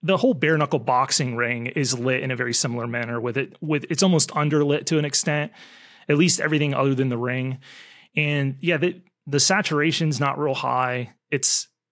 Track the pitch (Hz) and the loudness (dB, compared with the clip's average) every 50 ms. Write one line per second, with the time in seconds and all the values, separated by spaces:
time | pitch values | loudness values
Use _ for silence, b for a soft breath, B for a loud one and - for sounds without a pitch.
0 | - 160 190 185 - 262 247 139 151 151 160 156 151 143 - 139 117 123 127 127 | 2 0 0 2 4 2 2 2 2 2 2 2 2 0 0 -2 0 2 2 2
1 | 135 131 - - 147 127 120 117 120 117 123 120 117 123 - - 143 123 127 120 | 2 2 0 -2 -2 -2 -2 -4 -2 -2 -4 -4 -6 -6 -4 -2 -2 -2 -2 -2
2 | 120 127 131 127 - 131 131 120 127 120 120 - - - 120 120 117 120 117 120 | -2 -2 -2 -2 -2 -4 -4 -4 -4 -2 0 0 0 -2 -2 -4 -6 -4 -4 -6
3 | 120 113 120 120 113 123 113 135 131 - - - - 151 156 147 127 - 170 - | -6 -4 -6 -4 -4 -4 -2 -4 -4 -6 -8 -10 -4 -2 -2 -2 -2 -4 -2 2
4 | - 190 180 160 - - - - 147 147 143 151 147 143 143 - - - 160 156 | 4 4 6 4 2 2 0 0 0 2 4 2 4 4 2 0 0 0 0 0
5 | 147 147 139 - - - 147 147 147 - B B B B B B B B B B | 0 0 0 -2 0 0 0 -2 -2 -4 B B B B B B B B B B
6 | B B 147 147 170 180 - - - 156 156 151 147 143 139 131 135 139 135 127 | B B 2 4 4 4 4 2 0 0 2 2 2 0 0 2 2 2 2 2
7 | 131 131 123 117 120 123 127 127 127 131 131 135 B B B B B B B B | 0 0 0 -2 -4 -4 -4 -4 -4 -4 -6 -8 B B B B B B B B
8 | B B B - 151 147 147 143 139 135 135 135 - 170 170 151 143 180 180 - | B B B -2 0 0 0 0 0 -2 -2 -2 -2 0 0 2 0 -2 -2 -4
9 | _ _ _ _ _ - 139 147 - - 190 175 160 - 156 147 147 160 156 - | _ _ _ _ _ -2 0 2 2 4 2 2 0 0 0 2 2 2 2 0
10 | 165 156 147 117 143 139 139 143 147 147 135 - - 131 127 127 127 127 123 123 | 0 0 0 0 0 -2 0 -2 -2 -2 -2 -2 -2 -2 0 0 0 0 -2 -4
11 | 123 - - _ _ _ - 139 135 - - - - _ _ _ _ _ | -6 -8 -12 _ _ _ -4 -2 0 0 0 0 -4 _ _ _ _ _